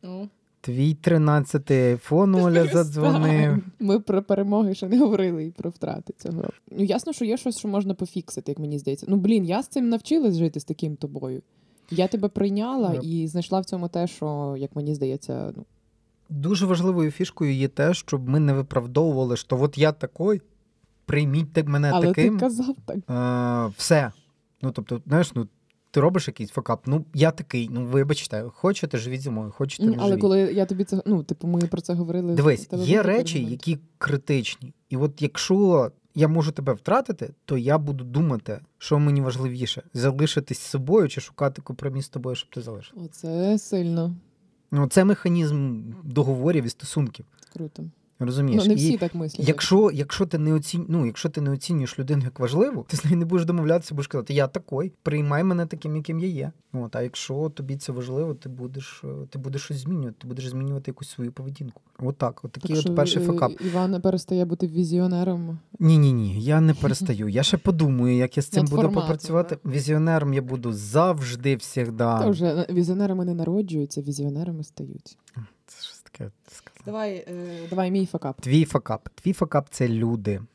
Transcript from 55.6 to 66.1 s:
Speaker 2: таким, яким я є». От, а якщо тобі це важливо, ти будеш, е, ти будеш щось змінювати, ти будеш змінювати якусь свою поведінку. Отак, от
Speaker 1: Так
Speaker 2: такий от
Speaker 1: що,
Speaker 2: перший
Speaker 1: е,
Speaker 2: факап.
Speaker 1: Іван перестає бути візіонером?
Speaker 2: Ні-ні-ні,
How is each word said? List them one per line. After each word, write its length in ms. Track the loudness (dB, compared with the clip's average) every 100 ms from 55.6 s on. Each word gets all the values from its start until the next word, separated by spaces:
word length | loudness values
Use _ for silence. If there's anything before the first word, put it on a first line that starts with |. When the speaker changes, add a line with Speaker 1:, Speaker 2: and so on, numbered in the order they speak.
| -2
Speaker 2:
таким, 300 | -6 -6 -6
яким 220 | -4 -4
я 100 | -4
є». 240 | -4 -8 -10 _
От, 240 | -8 -6 -4
а 60 |
якщо 460 | -6 -6 -8 -4 -4
тобі 280 | -6 -8 -8
це 160 | -8
важливо, 420 | -8 -6 -4 -4
ти 140 | -6 -12
будеш, 520 | -12 -10 -12 -14 -14
е, 40 | -12 -12 -12
ти 80 | -10
будеш 240 | -8 -8
щось 140 | -6 -8
змінювати, 400 | -4 -4 -6 -10
ти 100 | -12
будеш 200 | -10 -8
змінювати 420 | -6 -4 -6 -8
якусь 180 | -12 -14
свою 240 | -8 -10
поведінку. 500 | -8 -12 -10 -12 -14 _ _
Отак, 420 | -6 -2 -4 -4
от 80 | -14
Speaker 1:
Так 100 | -10
Speaker 2:
такий 140 | -2 0
от 60 |
Speaker 1:
що, 120 | 2
Speaker 2:
перший 280 | 2 2 2
Speaker 1:
е, 40 | 2
Speaker 2:
факап. 260 | 2 0 0
Speaker 1:
Іван 400 | -2 0 0 2
перестає 440 | 0 0 0 0
бути 220 | 0 -2 -2
візіонером? 920 | 0 0 2 2 2 0 -2 -6 -10 _ 2
Speaker 2:
Ні-ні-ні, 640 | 6 8 6